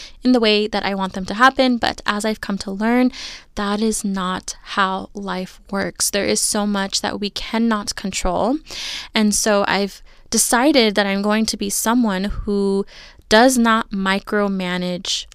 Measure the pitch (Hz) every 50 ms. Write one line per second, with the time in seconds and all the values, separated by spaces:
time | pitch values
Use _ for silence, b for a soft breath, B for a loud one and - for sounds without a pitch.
0 | B B B B - 254 254 247 226 214 214 208 214 214 - 202 - - 202 190
1 | 190 190 - 196 185 - 196 208 247 262 262 - 262 254 247 233 - - - -
2 | - - 208 208 208 220 220 - - - 202 190 - - 196 196 214 226 240 247
3 | 254 254 B B B B B B B B _ - 208 202 208 208 220 220 214 -
4 | - 202 196 196 185 185 185 185 - - - - - - - - 196 190 190 190
5 | 196 - - 208 202 196 185 185 185 - - - - - - 196 196 175 - -
6 | - - - 202 202 208 214 214 - - - 214 202 208 208 196 196 190 - -
7 | - 208 - 196 208 202 - - - - - 226 233 233 226 208 202 208 - -
8 | - 196 185 - - 185 175 175 180 220 269 311 B B B B B B B B
9 | B B - 226 214 208 202 - - 226 208 202 202 - - 190 202 196 - -
10 | b b b b b b - 226 - - - 233 247 302 311 277 226 214 196 208
11 | 202 202 196 196 196 208 208 220 220 214 - 208 208 196 - - - 220 233 254
12 | 240 220 190 185 190 208 - - - - 202 202 202 196 196 196 202 B B B
13 | B B B B - - 214 220 240 269 262 247 233 233 226 220 226 - - 196
14 | 190 190 190 202 - - - 208 202 202 196 190 185 180 180 180 180 180 180 175
15 | 185 - - - - -